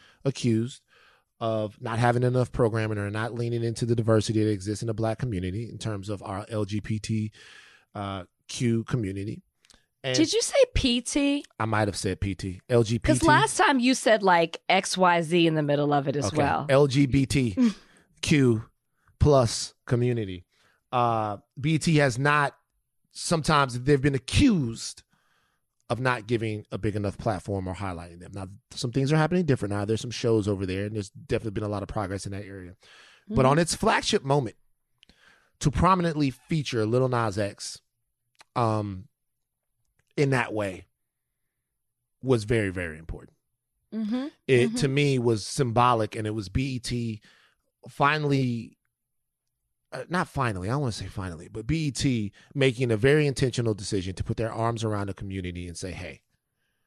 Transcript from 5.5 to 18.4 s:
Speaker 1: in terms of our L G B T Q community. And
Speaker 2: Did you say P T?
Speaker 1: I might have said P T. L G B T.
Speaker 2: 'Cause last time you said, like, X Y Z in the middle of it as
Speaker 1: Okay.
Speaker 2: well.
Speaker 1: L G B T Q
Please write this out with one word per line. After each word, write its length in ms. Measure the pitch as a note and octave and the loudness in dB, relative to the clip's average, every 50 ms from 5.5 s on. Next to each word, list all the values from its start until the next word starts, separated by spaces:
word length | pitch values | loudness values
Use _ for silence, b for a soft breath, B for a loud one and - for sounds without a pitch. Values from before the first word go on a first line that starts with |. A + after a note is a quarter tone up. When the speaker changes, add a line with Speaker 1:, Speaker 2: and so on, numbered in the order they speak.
| F2+ A2 A#2+ - | -6 -6 -8 -10
Speaker 1:
in 80 | - | -12
terms 320 | A2 - A2+ G#2+ G2 F#2+ G#2 | -10 -8 -8 -8 -8 -8 -8
of 140 | G#2+ F#2 E2+ | -10 -10 -8
our 240 | - F#2+ F#2+ G#2+ - | -8 -10 -10 -8 -6
L 160 | A2+ G#2+ G#2+ | -4 -4 -4
G 140 | F#2+ G#2 G#2+ | -2 -4 -6
B 220 | - - A2 G#2+ | -4 -4 -6 -6
T 320 | - - A2 A2 G#2+ G#2+ B B B B B B B B B B B B - G#2 G2+ G2 G2 F#2+ F2+ - _ _ _ - | -4 -4 -4 -2 -4 -4 B B B B B B B B B B B B -12 -10 -8 -8 -8 -10 -10 -14 _ _ _ -12
Q 360 | - - C3 A#2 A#2 A2+ A2 | -6 -2 0 0 0 0 -2
community. 580 | - - B2+ G#2+ F#2+ G2 G2 G2 G#2 - F#3 - _ _ _ b b b b b b b _ - | -2 -4 -4 -4 -4 -6 -8 -8 -10 -10 -12 -14 _ _ _ b b b b b b b _ -6
And 120 | - B2+ | -2 0
Speaker 2:
Did 160 | C4+ E4 - G4+ | 2 2 2 2
you 80 | A4+ | -2
say 140 | A#4 - - C#5+ B4+ - - | -2 0 4 4 4 4 4
P 280 | - - C4 A#3+ A#3+ | 0 2 2 0 0
T? 440 | A#3+ - - D4 C#4+ C#4+ C#4+ C#4+ - - _ - | -2 -2 -2 0 2 2 0 -2 -4 -8 _ -6
Speaker 1:
I 60 | - | -4
might 240 | A2 A2 G#2+ A2 G2+ | 0 0 2 0 0
have 80 | F#2 | 0
said 240 | - - G2 F#2 - | -2 -4 -4 -4 -2
P 140 | - G2 F#2 | -4 -4 -4
T. 240 | - - F#2+ F2+ F#2 - - | -6 -8 -10 -10 -10 -4 0
L 140 | B2 A#2 A#2 | 2 2 2
G 100 | G#2+ A#2+ | 2 0
B 40 | A2+ | -2
T. 60 | - - D#4+ | 2 2 2
Speaker 2:
'Cause 100 | B3 D#4+ | 4 4
last 320 | E4 D4+ E4 A4 G#4+ - | 4 4 6 4 2 2
time 240 | - F#4 G#4+ C#4+ B3+ | 2 2 2 2 2
you 120 | A#3 B3+ C4 | 2 2 2
said, 280 | - - B3+ G#3+ A3+ G3+ | 2 4 4 4 4 4
like, 400 | F#3+ F3 E3+ E3+ E3 - - _ - | 4 4 4 4 2 -2 -6 _ 0
X 280 | E3+ F#3 F3+ - - | 2 2 2 0 0
Y 240 | F#3 F#3 F3+ F3 E3+ E3+ | 2 4 4 4 4 2
Z 240 | D3+ F3 F3 E3 E3 | 2 4 4 4 4
in 80 | D#3+ | 4
the 60 | D#3 D3 | 2 2
middle 280 | C#3+ C#3+ C#3+ D3 D3 D3 | 2 2 2 2 2 2
of 140 | C#3+ C#3 | 2 2
it 80 | C#3+ C3 | 0 0
as 100 | C#3+ C3+ | 0 0
Speaker 1:
Okay. 100 | G2 - D3+ | 0 0 2
Speaker 2:
well. 260 | C#3+ C#3 D#3+ D#3+ C#3+ D3 | 2 2 0 0 0 4
Speaker 1:
L 180 | C3+ C#3 D3 | 4 6 6
G 200 | C#3 A#2+ C#3+ C#3+ | 6 6 4 4
B 200 | C3 A#2 C#3 C3+ | 4 4 2 2
T 460 | - - C#3+ B2+ A#2 G2 - B3 A3+ F#3+ B B B B B B B B _ - | 2 2 2 0 0 2 2 2 2 2 B B B B B B B B _ 0
Q 420 | - E3 C#3+ | 2 4 4